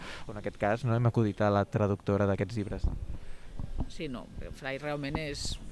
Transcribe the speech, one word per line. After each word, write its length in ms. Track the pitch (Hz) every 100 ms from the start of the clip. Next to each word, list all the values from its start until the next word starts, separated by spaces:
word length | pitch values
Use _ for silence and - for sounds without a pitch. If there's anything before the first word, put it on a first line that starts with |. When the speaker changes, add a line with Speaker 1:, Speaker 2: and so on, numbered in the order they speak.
| - - -
Speaker 1:
o, 80 |
en 80 | 104
aquest 160 | 101 -
cas, 300 | 104 120 131
no? 100 | 117
Hem 140 | 120
acudit 320 | 120 107 - 104
a 80 |
la 140 | 101 101
traductora 560 | 107 101 101 - 101 98
d'aquests 320 | 98 98 110
llibres. 320 | 98 95 - - - - - - - - - - -
Speaker 2:
Sí, 140 | - 151
no, 160 | 120 - - - -
Fly 220 | 139 135
realment 360 | 147 147 139 151
és, 320 | 147 143 - - -